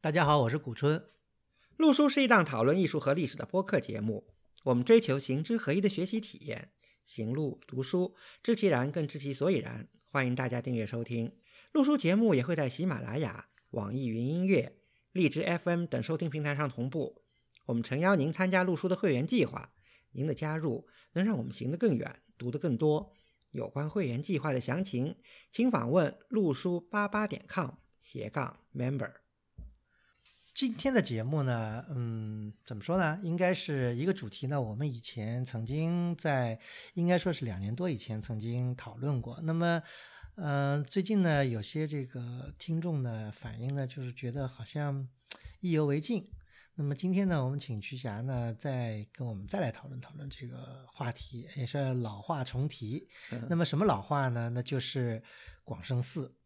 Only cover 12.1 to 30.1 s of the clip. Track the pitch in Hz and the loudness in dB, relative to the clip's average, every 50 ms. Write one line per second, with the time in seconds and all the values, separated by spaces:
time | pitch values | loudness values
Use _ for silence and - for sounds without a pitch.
12.1 | 208 208 233 226 180 131 123 127 131 156 147 127 123 - 160 190 151 107 - 113 | 4 6 6 6 6 6 4 2 0 0 0 -2 -2 -2 -2 0 0 -2 -4 -4
13.1 | 107 143 160 123 - - - _ _ _ _ _ - 117 101 101 113 131 135 120 | -2 -2 -2 -2 -4 -8 -14 _ _ _ _ _ -6 -4 -4 -2 -4 -2 -2 -2
14.1 | 110 113 120 127 156 175 185 190 196 147 120 - - _ _ _ _ _ _ _ | -2 -2 -2 0 0 0 2 4 4 4 2 0 -6 _ _ _ _ _ _ _
15.1 | _ 185 185 147 - 156 160 170 175 170 - 180 170 170 170 165 - 127 117 - | _ 2 2 2 2 2 0 0 0 0 2 0 0 0 0 0 -2 -2 0 0
16.1 | 160 156 165 160 135 156 147 147 143 143 151 139 123 - 120 139 - - 135 131 | -2 -2 -2 -2 -2 -2 -2 -2 0 0 0 -2 -2 -2 -4 -2 -2 -2 -4 -4
17.1 | - - _ _ _ _ _ _ _ _ _ - 127 117 113 - 131 139 165 185 | -6 -12 _ _ _ _ _ _ _ _ _ -2 -2 -2 0 0 0 2 4 6
18.1 | 202 175 135 151 165 - 185 190 185 185 180 185 180 151 - 185 185 180 - 190 | 6 6 4 2 2 0 0 4 4 4 4 4 2 0 2 0 0 2 4 2
19.1 | 143 123 135 - - 240 156 - - - - - _ _ _ _ _ _ _ _ | 4 4 2 2 4 2 2 2 0 -8 -12 -12 _ _ _ _ _ _ _ _
20.1 | _ 131 131 156 143 - 160 156 156 160 156 156 117 - - _ _ - - _ | _ -4 -2 -2 -2 -2 -2 -2 -2 -2 -2 -2 -2 -2 -6 _ _ -20 -20 _
21.1 | _ - 190 196 208 123 117 127 123 - 123 123 151 170 - 226 151 117 - 127 | _ 0 2 2 2 0 -2 -4 -6 -6 -4 -4 -2 2 2 4 4 2 0 -4
22.1 | 127 - _ _ _ _ 120 120 120 147 - 170 127 113 160 151 151 156 202 - | -8 -12 _ _ _ _ -6 -4 -4 -2 0 0 0 4 4 4 4 2 0 -4
23.1 | _ _ _ _ _ _ _ _ _ 127 113 101 - 139 147 151 - 208 185 131 | _ _ _ _ _ _ _ _ _ -6 -6 -6 -4 -4 -6 -2 -2 -2 0 0
24.1 | 117 120 151 - 190 151 - 156 139 127 120 - 127 160 190 190 - 123 127 156 | -2 -2 -2 -2 -2 -2 0 0 -2 0 0 -2 -2 -2 -2 -2 -2 -2 -2 -2
25.1 | - _ _ - - - - _ - - 233 262 226 160 117 120 139 185 165 143 | -4 _ _ -20 -20 -20 -20 _ -2 2 2 4 4 2 2 4 4 4 4 4
26.1 | - - - _ - 220 208 165 139 - - 180 175 175 - _ - 208 208 202 | 0 -6 -14 _ 0 2 2 2 2 0 0 -2 -2 -2 -4 _ -2 -2 -2 0
27.1 | 202 208 214 208 - - - - - - 170 127 - - _ _ _ _ - - | 0 -2 -2 -2 -4 -8 -12 -8 -4 -4 -4 -4 -6 -12 _ _ _ _ -20 -14
28.1 | - 131 - 110 - 147 135 - - - _ _ _ 135 123 127 139 135 113 101 | -10 -8 -8 -6 -4 -4 -6 -6 -8 -14 _ _ _ -4 -2 -2 -2 -2 -4 -6
29.1 | - - _ _ _ _ _ _ _ - - - - _ _ _ _ _ _ _ | -10 -14 _ _ _ _ _ _ _ -18 -18 -18 -18 _ _ _ _ _ _ _